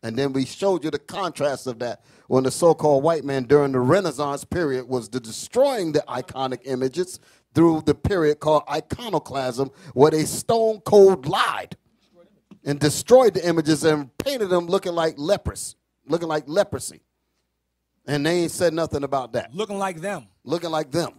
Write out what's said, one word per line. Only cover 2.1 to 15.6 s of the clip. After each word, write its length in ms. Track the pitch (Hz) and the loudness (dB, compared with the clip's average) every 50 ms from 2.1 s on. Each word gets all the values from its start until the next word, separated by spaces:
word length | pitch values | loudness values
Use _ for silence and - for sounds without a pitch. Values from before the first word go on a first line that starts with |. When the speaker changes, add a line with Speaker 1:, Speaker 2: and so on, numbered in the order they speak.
| _ _ _ - | _ _ _ 0
Speaker 1:
when 160 | 131 131 131 | 0 2 2
the 80 | 131 - | 0 0
so-called 500 | - 180 165 156 - 156 151 143 135 143 | 4 4 4 4 4 4 2 2 4 2
white 220 | 165 170 151 135 | 2 0 0 -2
man 180 | 139 139 135 127 | -4 -4 -4 2
during 300 | 117 143 147 143 139 131 | 4 4 4 4 2 0
the 80 | 127 | 2
Renaissance 640 | 123 127 170 202 190 165 127 127 147 143 143 135 - | 2 4 4 2 2 0 -4 -4 -4 -4 -6 -8 -8
period 440 | - - 175 170 143 131 127 123 120 | -6 -4 -2 -2 -2 -2 -4 -4 -4
was 200 | 127 127 110 104 | -4 -6 -4 -6
the 100 | 123 127 | -8 -10
destroying 720 | 113 113 107 - - - - 240 277 285 262 220 180 160 | -10 -10 -12 -14 -14 -4 0 2 2 2 2 -2 -4 -2
the 140 | 147 147 - | -2 -2 -2
iconic 540 | - 123 127 131 - - 131 135 131 127 123 - | -2 -6 -10 -10 -10 -8 -6 -6 -4 -6 -8 -6
images 520 | 135 131 123 131 131 131 170 180 175 - - _ _ _ _ _ _ - | -6 -4 -2 -2 -4 -2 -4 -6 -6 -8 -14 _ _ _ _ _ _ 2
through 300 | 160 165 170 165 160 156 | 4 4 4 4 2 2
the 100 | 151 143 | 0 0
period 420 | - - - 202 180 156 147 147 - | 0 -2 -2 0 2 2 2 0 0
called 240 | - 151 156 147 - - | 2 2 2 2 2 -2
iconoclasm, 1040 | 143 156 - - - - 240 226 185 151 - - 131 135 131 127 117 123 139 131 - - - 139 - | -4 -6 -6 -6 -10 -10 -6 -4 -4 -4 -4 -6 -6 -6 -6 -4 -4 -4 -4 -6 -6 -12 -20 -6 2
where 180 | 123 143 156 156 | 4 4 6 6
they 120 | 156 151 | 2 -2
stone 560 | - - - - - 226 226 226 220 220 214 - | -2 -4 -4 -2 0 0 2 2 0 -2 -4 0
cold 440 | - 208 208 196 190 190 - 131 | 4 8 8 8 8 8 4 0
lied 500 | 143 - 226 247 190 127 101 92 - - - _ _ _ _ _ _ _ _ _ _ _ _ _ _ - - - | -4 -2 -2 -2 -2 -2 -6 -8 -12 -16 -20 _ _ _ _ _ _ _ _ _ _ _ _ _ _ -20 -10 -6
and 160 | 147 143 143 | -6 -4 -2
destroyed 540 | 147 151 - - - - 233 262 262 214 160 | 0 -2 -2 -2 4 6 6 8 8 6 4
the 100 | 185 160 175 | 2 0 0
images 340 | 170 165 156 151 160 139 147 | 0 0 2 0 0 2 2
and 320 | 160 156 151 139 123 _ - | 2 2 2 -2 -6 _ -8
painted 320 | - 277 285 247 208 180 | -6 -4 -4 -2 -2 0
them 160 | 180 175 175 | 0 0 0
looking 260 | 170 185 196 190 190 170 | 0 -2 -2 -2 -2 -2
like 220 | 170 160 165 147 | -2 -2 -2 -4
lepers, 580 | 143 143 175 202 - - - 98 - | -4 -2 -2 -2 -2 -2 -6 -10 -10